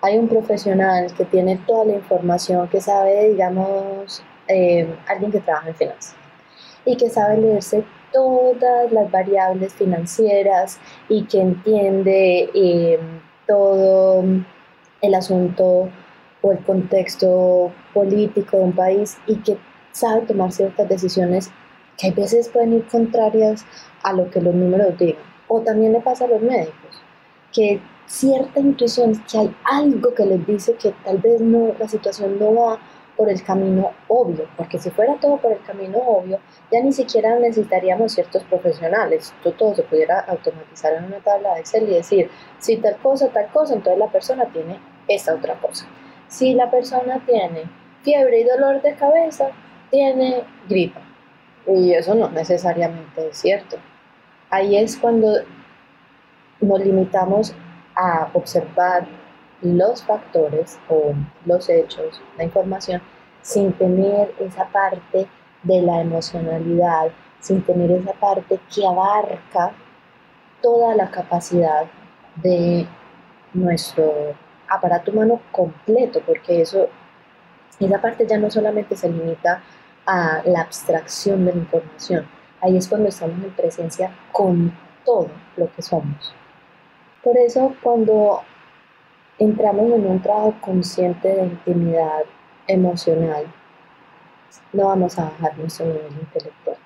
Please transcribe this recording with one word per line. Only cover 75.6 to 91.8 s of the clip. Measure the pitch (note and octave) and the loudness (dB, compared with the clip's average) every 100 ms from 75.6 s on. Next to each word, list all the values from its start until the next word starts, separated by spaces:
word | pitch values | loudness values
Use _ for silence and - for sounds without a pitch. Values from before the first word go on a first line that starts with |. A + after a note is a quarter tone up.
| F3 - - A3 B3 B3 - | -4 -4 -2 0 0 -2 -2
porque | D#3+ - E3+ | -4 0 0
eso, | E3 G3 - - - _ _ _ _ _ _ _ | 0 0 -2 -4 -20 _ _ _ _ _ _ _
esa | G3 G3+ | -2 0
parte | A3+ A#3 A3 | -2 -2 -2
ya | G#3+ | 0
no | G#3+ | 0
solamente | G#3+ G#3+ G#3+ G3+ | -2 -2 -2 -6
se | G3 F3 | -6 -4
limita | E3 E3 E3 F3 F3+ - - - _ | -4 -6 -4 -4 -4 -8 -20 -20 _
a | - F#3 E3 D#3 | -4 -2 0 -2
la | E3+ E3+ | 0 0
abstracción | E3 - - E3 D#3+ - G3+ G3 F3+ | -2 -10 -4 -4 -4 -8 -4 0 0
de | |
la | F3 | 0
información, | E3+ E3 - - - F3 - - _ _ | -2 -4 -4 -18 -6 -6 -6 -20 _ _
ahí | F#3 F#3 | 2 2
es | - | 0
cuando | G#3+ G#3 | -2 -2
estamos | - E3 F3 | -2 -8 -8
en | G3 | -10
presencia | - E3 - E3 - F#3 - - | -4 -6 -4 -10 -6 -8 -8 -10
con | - G3 F3 E3+ - - _ | -2 0 2 0 -4 -20 _
todo | - A3+ D#3+ - - - | 0 0 0 -8 -18 -6
lo | E3+ | -6
que | - | -6
somos. | - E3 C#3+ C#3+ - - _ _ _ _ _ _ _ _ | -4 -4 -4 -10 -12 -20 _ _ _ _ _ _ _ _
Por | - A#3+ | 0 4
eso, | A#3+ B3 C4 C4+ | 4 2 0 -2
cuando | - A#3+ A3 G#3+ G#3 G3 - - - _ _ _ _ _ _ _ | -2 2 2 4 2 0 -6 -20 -20 _ _ _ _ _ _ _
entramos | G#3+ G#3 G#3+ G3+ A3+ | 0 2 0 2 2
en | A#3 G3 | 2 2
un | F#3 | -2
trabajo | F#3 G#3 G#3+ G#3+ | 0 0 0 -2
consciente | - F#3 F3+ - F3+ F3 F#3+ | -4 -2 -2 -2 -2 0 0
de | G3 | 0
intimidad | F#3 F3 - F3 | -2 -4 -4 -2